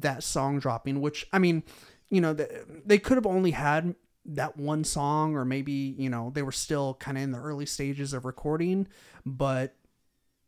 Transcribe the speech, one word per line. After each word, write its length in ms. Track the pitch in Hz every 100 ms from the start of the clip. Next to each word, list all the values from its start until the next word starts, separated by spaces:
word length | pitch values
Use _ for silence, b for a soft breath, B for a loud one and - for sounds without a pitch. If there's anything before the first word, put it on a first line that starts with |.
that 220 | 143 127
song 360 | - 151 135 143
dropping, 420 | 135 117 135 139
which, 260 | 147 147 -
I 60 | 190
mean, 240 | 175 165 B B B B _
you 100 | 190
know, 140 | 160
the, 320 | 151 139 - - 160
they 140 | 208 208
could 180 | - 254
have 100 | 208
only 260 | 185 180
had 420 | 151 147 156 175 - _ _ -
that 300 | 143 151 147
one 280 | 143 156
song, 500 | 156 156 143 151 156
or 100 | 147
maybe, 280 | 127 135 139 139 135 135
you 120 | 131
know, 200 | 120 117
they 80 | 147
were 100 | 135
still 420 | - - 147 135
kinda 260 | 131 - 135
in 120 | 139
the 60 | 120
early 280 | 151 143 147
stages 460 | - 139 139 139
of 120 | 131
recording, 600 | 127 - 147 156 175 190 190 B B B 139
but, 480 | 131 139 131 135 - _ _ _ _ _ _